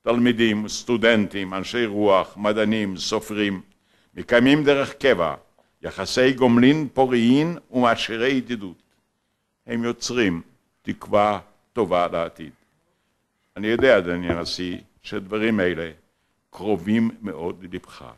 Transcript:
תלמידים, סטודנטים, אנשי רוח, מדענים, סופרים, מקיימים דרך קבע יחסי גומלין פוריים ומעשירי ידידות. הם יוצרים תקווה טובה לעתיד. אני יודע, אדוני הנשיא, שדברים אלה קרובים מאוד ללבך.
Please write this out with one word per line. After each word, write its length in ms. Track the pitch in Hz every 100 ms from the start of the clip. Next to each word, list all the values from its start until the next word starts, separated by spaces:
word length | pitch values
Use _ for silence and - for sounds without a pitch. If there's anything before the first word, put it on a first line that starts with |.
תלמידים, 640 | 117 120 123 113 117 107 107
סטודנטים, 840 | - - 120 113 113 92 101 95
אנשי 320 | 95 92 120
רוח, 520 | 113 101 104 95 90 95
מדענים, 600 | 104 107 107 110 101 92
סופרים, 640 | - 110 - 104 104 95 - _ _ _ _
מקיימים 500 | - 90 120 127 147
דרך 300 | 143 139 131
קבע 420 | - 139 101 82 69 _ _ _ _
יחסי 520 | 82 - 95 - 131
גומלין 540 | 131 127 120 127 156 143
פוריים 640 | - 127 123 117 135 165 170 _
ומעשירי 580 | 123 120 113 - 113 123
ידידות. 520 | 135 113 117 98 82 _ _ _ _ _ _ _ _ -
הם 160 | 117
יוצרים 580 | 117 117 - 123 104 82 - _ _ _
תקווה 580 | - - - 101 104 98 - _ _
טובה 340 | - 95 87 87
לעתיד. 440 | 85 82 - 78 _ _ _ _ _ _ _ _ _ _ -
אני 100 | 107
יודע, 300 | 120 135 104
אדוני 320 | 87 87 85
הנשיא, 480 | 85 82 - 90 92 - _
שדברים 580 | - 104 95 107 110 107
אלה 320 | 90 80 82 78 _ _ _ _ _
קרובים 600 | - 208 196 175 110 113 -
מאוד 420 | 104 76 85 87
ללבך. 420 | 92 87 - - 64